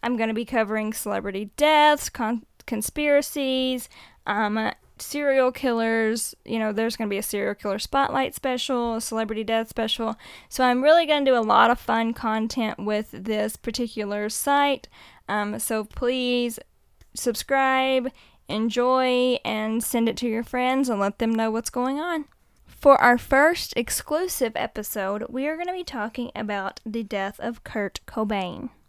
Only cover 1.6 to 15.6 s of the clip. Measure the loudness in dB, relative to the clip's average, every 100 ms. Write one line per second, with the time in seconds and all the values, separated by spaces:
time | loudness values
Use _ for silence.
1.6 | 4 6 6 4 -2 -4 -4 -4 -6 _
2.6 | -8 -6 -6 -2 2 2 2 -4 -2 0
3.6 | -2 -4 -8 -20 -20 _ -6 -2 0 0
4.6 | -4 -6 _ _ -8 -2 2 4 2 2
5.6 | -2 0 0 2 0 -2 -6 -10 -6 -2
6.6 | -2 -2 -2 -2 -4 -4 -4 -4 -4 -4
7.6 | -6 -6 -2 0 0 0 -2 -4 -4 -4
8.6 | -2 -2 -2 -4 -4 -4 -4 -4 -2 -2
9.6 | -2 -4 -4 -2 -4 -6 -14 -20 -14 0
10.6 | 2 4 6 6 6 2 4 2 4 6
11.6 | 6 4 0 0 0 -2 -2 -2 -2 -2
12.6 | -4 -4 -2 -2 -4 -10 -6 -2 -2 -4
13.6 | -8 -4 -6 -4 -4 -4 -4 -4 0 2
14.6 | 2 0 -6 -20 -20 -20 -4 -2 -2 -4